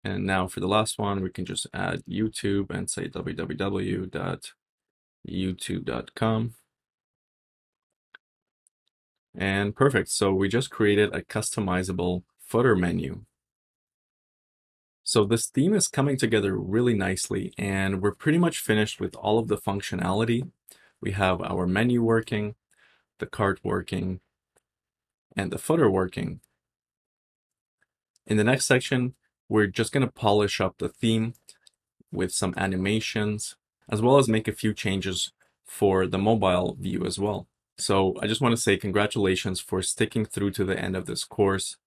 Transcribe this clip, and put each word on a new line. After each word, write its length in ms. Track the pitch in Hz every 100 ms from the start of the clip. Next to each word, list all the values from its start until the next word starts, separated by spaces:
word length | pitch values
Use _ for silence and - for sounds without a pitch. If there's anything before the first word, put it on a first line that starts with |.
And 200 | 101 98
now 220 | 95 95 92
for 140 | -
the 80 | 95
last 300 | 104 110 -
one, 220 | 101 98
we 100 | 95
can 140 | -
just 220 | 90 92 -
add 320 | - 95 87 -
YouTube 640 | 92 110 - 101 98 98
and 180 | 95 95
say 200 | - 85
w 260 | - 90
w 220 | - 90 85
w 500 | 98 98 98 92 92
dot 460 | - 90 87 - _ _ _ _ _ _ _ -
youtube 560 | 90 92 90 - 92
dot 300 | - 117 -
com. 400 | - 110 110 117 - _ _ _ _ _ _ _ _ _ _ _ _ _ _ _ - _ _ _ _ _ _ _ _ _ _ _
And 400 | - 95 98 101
perfect. 340 | - 135 113 87
So 240 | - 98
we 160 | 95 98
just 220 | 117 131
created 440 | - 104 104 104
a 80 | -
customizable 1000 | - 107 104 - 98 90 92 92 90 90 - _
footer 380 | - 117 123 95
menu. 480 | 87 90 80 87 - _ _ _ _ _ _ _ _ _ _ _ _ _ _ _ _ _
So 220 | - 113
this 220 | 101 113 -
theme 280 | - 165
is 140 | 208 -
coming 280 | - 143 135
together 400 | 120 110 101 98
really 380 | 95 107 123
nicely, 580 | 107 95 95 - 101 95 -
and 420 | 101 98 95 95
we're 140 | 101
pretty 240 | - 156 165
much 220 | 170 -
finished 400 | - 107 107 -
with 140 | 98 -
all 220 | 104 110
of 100 | 113
the 100 | 101
functionality. 920 | - 98 - 92 87 98 113 120 127 _ _ - _ _
We 120 | -
have 300 | 98 92 90
our 240 | - 95 90
menu 360 | 95 120 120
working, 520 | 117 113 113 104 104 - _ _ _ _ _ _
the 80 | 104
cart 340 | - 98 95
working, 580 | 101 95 90 95 95 92 _ _ _ _ _ _ _ _ _ _ _ -
and 140 | 95
the 80 | -
footer 320 | - 165 120
working. 500 | 92 92 - - 90 _ _ _ _ _ _ _ _ _ _ _ _ _ _ _ _ _ _ -
In 100 | 107
the 80 |
next 220 | 104 131 -
section, 480 | 127 - 127 123 - _ _ _
we're 200 | 107 104
just 240 | - 110
gonna 160 | 143 123
polish 520 | - 110 104 101 -
up 180 | 95 -
the 100 | -
theme 460 | _ 113 113 117 - _ _ _ _ _ _ _
with 220 | - 92
some 220 | - 95 87
animations, 960 | 95 92 95 110 - 110 104 107 - - _ _ -
as 140 | 104
well 140 | 117 139
as 100 | 123
make 200 | 110 107
a 40 |
few 220 | - 107
changes 560 | 104 101 95 95 90 - _ _ _
for 420 | - - 101 95 92
the 120 | 95
mobile 580 | 101 113 95 90 92 -
view 240 | 95 95
as 120 | 92 95
well. 300 | 101 95 - _ _ -
So 380 | - 98 95 -
I 60 | 104
just 140 | 107
wanna 160 | 127 117
say 200 | - 98
congratulations 840 | 104 98 104 - 95 92 98 92
for 220 | - 95
sticking 420 | 92 - 110 117
through 260 | 107 - 101
to 120 | 95
the 120 | 92 -
end 200 | 95 92
of 100 | 85
this 160 | -
course. 540 | - - 98 98 - -